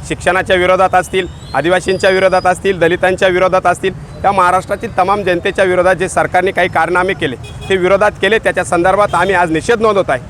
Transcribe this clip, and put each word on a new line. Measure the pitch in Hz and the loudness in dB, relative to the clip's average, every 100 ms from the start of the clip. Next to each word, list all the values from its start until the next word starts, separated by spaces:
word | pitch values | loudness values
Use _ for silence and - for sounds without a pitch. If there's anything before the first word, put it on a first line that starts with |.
| - | -10
शिक्षणाच्या | 156 - 180 180 185 | -4 -2 -2 0 0
विरोधात | 180 185 185 | 2 2 4
असतील, | 185 180 185 180 - - | 2 0 -4 -4 -10 -6
आदिवासींच्या | 131 151 180 180 175 196 | -4 0 0 0 0 2
विरोधात | 190 190 185 185 | 2 2 2 0
असतील, | 180 196 185 | 0 -2 0
दलितांच्या | 165 175 185 185 190 | 0 2 0 2 0
विरोधात | 180 185 185 175 | 2 2 2 0
असतील, | 175 190 185 - - | 0 -2 -6 -14 -4
या | 185 | -2
महाराष्ट्रातील | 202 180 185 - 202 226 196 | 2 2 2 -2 -8 -6 -2
तमाम | 180 208 | 0 0
जनतेच्या | 190 180 202 196 | 0 -2 -2 0
विरोधात | 190 180 180 | 0 2 2
जे | 185 175 | 0 -2
सरकारने | - 156 180 180 | -2 0 0 0
काही | 185 180 | 0 0
कारनामे | 165 165 180 185 | 0 0 0 0
केले, | 190 165 120 101 - - | -2 -4 -6 -12 -14 -4
ते | 190 | 0
विरोधात | 180 196 208 | 2 2 2
केले. | 202 190 220 | 0 0 2
त्याच्या | 196 180 | 0 -2
संदर्भात | 180 175 175 190 202 | -2 0 2 2 2
आम्ही | 170 185 | 2 0
आज | 185 175 | 2 2
निषेध | 160 143 233 | 0 0 0
नोंदवत | 220 202 175 | 2 0 0
आहे. | 131 | -2